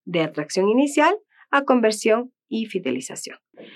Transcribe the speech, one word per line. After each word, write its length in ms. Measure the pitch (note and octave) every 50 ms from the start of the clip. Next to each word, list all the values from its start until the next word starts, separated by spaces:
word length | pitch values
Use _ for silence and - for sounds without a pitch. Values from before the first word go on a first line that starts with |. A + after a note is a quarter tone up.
| _
de 160 | F3+ E3+ E3+
atracción 480 | D#3+ D#3 - D3+ D3 - - F#3 F#3+ G#3
inicial 480 | A3 B3+ C#4+ C#4+ C#4+ D#4 D4 E4 G4+ G#4 - _ _ _ - _
a 120 | - C#4 C#4
conversión 680 | C4+ B3+ B3 A3+ G#3+ G#3+ G#3+ - A3 A3 A#3 B3 B3+ - _ _
y 200 | _ - A3+ A3+
fidelización. 720 | G#3+ - F#3 F3 C3+ B2 C3 - - - - - - - - _ _ _ - - - -